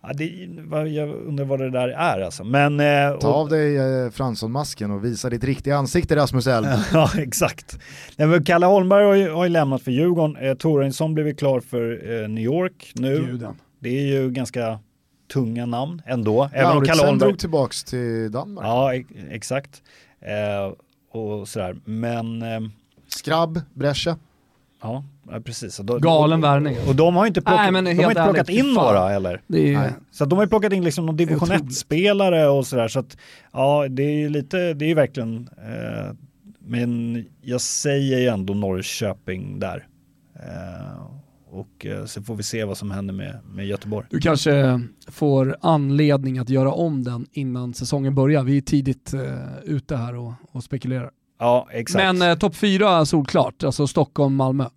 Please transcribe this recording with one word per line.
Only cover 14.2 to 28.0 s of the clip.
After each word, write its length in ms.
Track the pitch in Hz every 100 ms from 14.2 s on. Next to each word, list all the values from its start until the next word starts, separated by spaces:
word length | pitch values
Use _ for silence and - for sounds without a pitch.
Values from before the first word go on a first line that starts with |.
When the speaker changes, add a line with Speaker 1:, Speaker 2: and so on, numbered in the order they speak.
Speaker 1:
ju 80 | 131
ganska 480 | 127 120 123 113 110 _ _ _ _ _
tunga 320 | 143 117 117 120
namn 360 | 120 143 175 135
ändå. 440 | 127 107 110 139
Även 120 | 135 131
om 80 |
Speaker 2:
Lauritsen 220 | 151 139 160
Speaker 1:
Kalle 100 | 143
Holmberg 200 | 135 135
Speaker 2:
drog 100 | 196
tillbaks 440 | 180 160 127 -
till 480 | - 127 120 113 110
Danmark. 340 | 113 202 202 107
Speaker 1:
Ja, 300 | 120 135 127
e-, 80 | 123 - 78
exakt. 520 | 113 - 131 139 - _ - _ _
Eh, 520 | - 104 104 101 98 - _ _ _ 113
och 260 | 107 104 98
sådär. 280 | 110 92 90 -
Men, 560 | 110 117 117 113 113
ehm, 300 | 113 113 110 107 _ _ _
Speaker 2:
Skrabb, 540 | - - 160 165 165 139
Brescia. 440 | - 139 139 170 160 _ _ _ _ _ _
Speaker 1:
Ja, 200 | 110 127 139 _ -
ja, 80 | 107 113
precis. 340 | 113 107 -
Och 60 | 101
då, 120 | 123
Speaker 3:
Galen 400 | 160 160 151 160
Speaker 1:
och, 40 |
Speaker 3:
värvning. 340 | 151 143 147 117 101
Speaker 1:
och 80 | 135
de 200 | 165 175
har 100 | 220
inte 160 | 180
plockat, 200 | - 214
Speaker 3:
Nej, 100 | 202
men 120 | 185
Speaker 1:
de 60 | 185
har 80 | 175